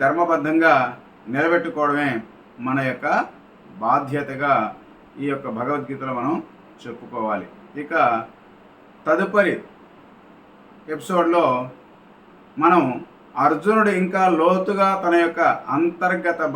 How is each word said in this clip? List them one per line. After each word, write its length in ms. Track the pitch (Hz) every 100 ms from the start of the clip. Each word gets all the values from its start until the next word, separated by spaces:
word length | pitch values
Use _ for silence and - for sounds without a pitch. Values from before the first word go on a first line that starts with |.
ధర్మబద్ధంగా 720 | 135 156 170 160 147 160 165 143 123 - - - -
నిలబెట్టుకోవడమే 760 | 131 165 175 - 151 147 143 143 117 110 - - - 123
మన 120 | 135 135
యొక్క 160 | 123 147 202 - - - - - 95
బాధ్యతగా 720 | 113 139 139 143 139 131 143 131 107 - - - - -
ఈ 40 | 139
యొక్క 140 | 135 135 113
భగవద్గీతలో 540 | 123 147 131 135 131 127
మనం 140 | 127 165 - - - -
చెప్పుకోవాలి. 640 | - 113 117 117 110 101 90 - - 139
ఇక 100 | 143 165 127 113 117 - - - - - - - -
తదుపరి 480 | 160 190 202 185 117 - - - - - - - - - - - - -
ఎపిసోడ్లో 500 | 151 - 180 165 170 147 123 127 - - - - - - - - -
మనం 200 | 165 180 135 120 - - - 123
అర్జునుడు 460 | 143 156 180 220 208 185
ఇంకా 200 | 180 190 185 160
లోతుగా 480 | 170 185 185 196 196 190
తన 120 | 175 170
యొక్క 160 | 165 165 156 - - 139
అంతర్గత 640 | 170 - 185 180 175 165 151